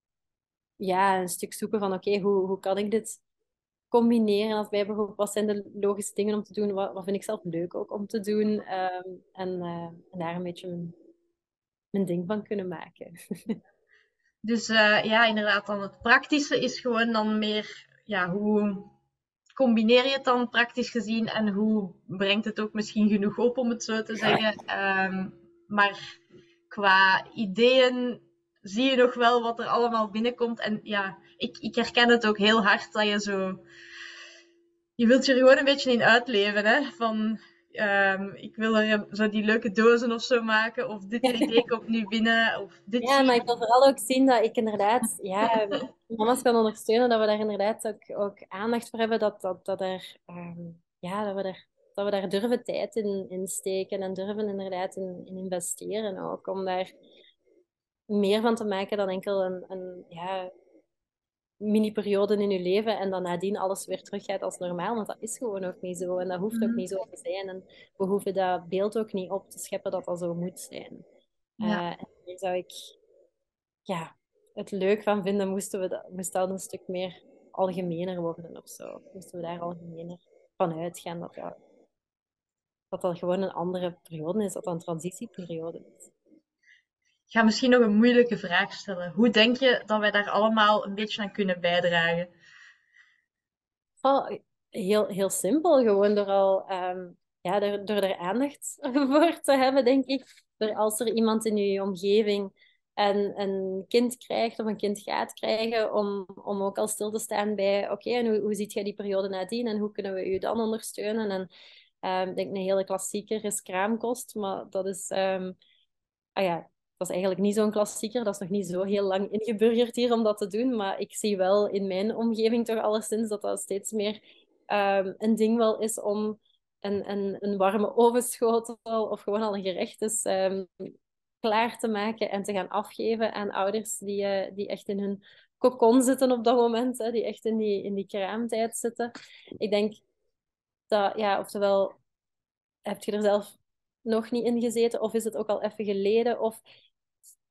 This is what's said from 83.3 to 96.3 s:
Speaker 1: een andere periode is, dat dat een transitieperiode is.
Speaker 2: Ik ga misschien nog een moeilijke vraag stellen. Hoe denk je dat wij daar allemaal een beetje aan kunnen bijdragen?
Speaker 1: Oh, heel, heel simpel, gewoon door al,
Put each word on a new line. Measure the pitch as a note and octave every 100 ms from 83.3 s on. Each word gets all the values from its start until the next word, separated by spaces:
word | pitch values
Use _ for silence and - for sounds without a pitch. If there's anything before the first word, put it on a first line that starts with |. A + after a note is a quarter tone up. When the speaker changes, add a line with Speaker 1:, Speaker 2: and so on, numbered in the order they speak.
| F#3
Speaker 1:
een | F#3+
andere | - F3 F#3 F3+ F3
periode | - D#3+ D#3 G#3
is, | G3+
dat | -
dat | -
een | E3+
transitieperiode | F3 E3 F3+ - A#3 - E3+ E3 E3 E3+ - -
is. | - _ _ _ _ _ _ _ _ _ _ _ _
Speaker 2:
Ik | A3+
ga |
misschien | A3 G#3+ B3+
nog | B3
een | A3 G#3
moeilijke | A#3+ A#3+ A#3+ F#3+
vraag | F3+ F3+ G3+
stellen. | - - F3+ F3
Hoe | D#3+ A#3+
denk | G#3+ A3+ B3
je | C4 A#3 -
dat | G#3+
wij | G#3
daar | G3+ E3
allemaal | G3 A3 A3 G#3 G#3+ G3+
een |
beetje | G3 G#3+ A3
aan | G3+
kunnen | - F#3+ F3
bijdragen? | F3 F3 F3 E3+ E3+ E3+ F3 _ _ - - _ _ _ _ _ _ _ _ _ _ _ _ _
Speaker 1:
Oh, | C4+ C4+ - G#3 _ _ _
heel, | A3 F#3+ G#3+ G#3
heel | F#3+ F#3+
simpel, | - F3+ D4 E4+ C#4
gewoon | A3+ G3 G#3
door | G#3
al, | G3